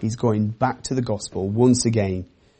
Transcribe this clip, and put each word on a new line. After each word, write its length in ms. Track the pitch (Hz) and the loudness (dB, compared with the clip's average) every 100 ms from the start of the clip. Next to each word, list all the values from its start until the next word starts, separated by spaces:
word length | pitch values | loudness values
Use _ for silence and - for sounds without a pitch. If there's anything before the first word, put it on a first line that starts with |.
He's 160 | 113 113 | -6 -2
going 320 | 120 107 107 | 0 2 0
back 340 | 110 127 - | 0 -2 -2
to 100 | - | -6
the 80 | 131 | -4
gospel 460 | 123 101 - 90 98 | -4 -6 -8 -6 -2
once 380 | 107 127 123 120 | 4 4 4 2
again 400 | 113 95 92 90 _ _ | 0 0 -2 -8 _ _